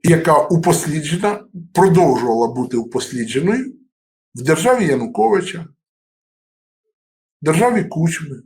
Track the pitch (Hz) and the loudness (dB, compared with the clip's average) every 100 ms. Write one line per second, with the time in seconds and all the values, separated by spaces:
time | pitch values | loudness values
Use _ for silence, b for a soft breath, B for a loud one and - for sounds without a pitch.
0 | - 160 170 151 - 165 - 165 156 151 | 4 2 4 2 4 2 2 0 -2 -4
1 | 147 175 208 208 - 175 - - 190 170 | -4 -2 -2 -4 -10 -20 -6 2 4 6
2 | 156 120 120 113 117 123 120 120 113 123 | 4 2 0 0 0 -2 -4 -4 -4 -8
3 | - 127 113 123 175 247 262 - _ _ | -6 -8 -4 -2 0 -2 -4 -14 _ _
4 | _ _ _ 127 127 160 214 254 170 127 | _ _ _ -6 0 2 2 2 2 0
5 | 117 - 220 196 180 85 - _ _ _ | -4 -2 2 2 -2 -12 -16 _ _ _
6 | _ _ _ _ _ _ _ _ _ _ | _ _ _ _ _ _ _ _ _ _
7 | _ _ _ _ 151 160 240 226 170 156 | _ _ _ _ -2 2 2 0 -2 -2
8 | 165 - 147 123 | -2 -4 -10 -14